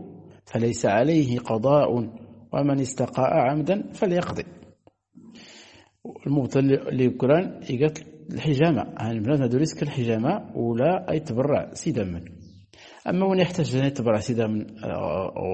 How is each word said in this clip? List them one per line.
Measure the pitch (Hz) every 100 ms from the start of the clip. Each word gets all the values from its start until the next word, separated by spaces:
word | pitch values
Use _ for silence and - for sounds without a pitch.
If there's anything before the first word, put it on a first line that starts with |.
| - - - -
فليس | - 117 117 104 110
عليه | 104 143 165 127 120
قضاء، | 113 110 131 147 - 120 110 - - - -
ومن | 135 143 139
استقاء | 131 - 123 - 131
عمدا | 165 127 151 151 202 -
فليقضي. | - 202 175 - - - - - _ - _ _ - - - - - - - _ _ - - 143
المبطل | 143 123 135 139 135 -
للقرآن | 127 123 - 123 160 - - -
يقول | 123 151 151 - - -
الحجامة، | 117 151 135 165 120 - -
هان | 110
البنات | 113 110 147
هادو | 123 127
ريسك | 156 -
الحجامة | 156 131 117 110 131 214 - 127
ولا | 117 117 151 185 180
أي | 160
تبرع | 156 113 143 107 -
سيدا | - 170 117
من. | 92 85 85 - - - - - - - -
أما | 180 196
وين | 190
يحتاج | 170 - 123 127
أن |
يتبرع | 139 139 117 104
سيدا | 104 117 110
من، | 107 - -
آه، | 110 - 92 95 95 - 92